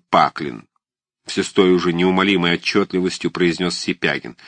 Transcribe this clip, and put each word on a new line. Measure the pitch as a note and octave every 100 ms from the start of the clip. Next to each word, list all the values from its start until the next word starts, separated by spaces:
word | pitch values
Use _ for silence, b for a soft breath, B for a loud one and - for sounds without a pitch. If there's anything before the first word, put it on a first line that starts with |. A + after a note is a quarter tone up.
| -
Паклин», | F2+ D2 - D2 A1 - _ _ _ _ _ -
всё | -
с | F#2
той | - F#2
уже | F2+ F2
неумолимой | E2+ F#2 F#2 F#2+ G2 F2 F2
отчётливостью | - G#2 G2 F#2 F#2 - F2
произнёс | - F2+ D#2+ F2+ E2
Сипягин, | - - E2 C#2+ A#1+ A#1+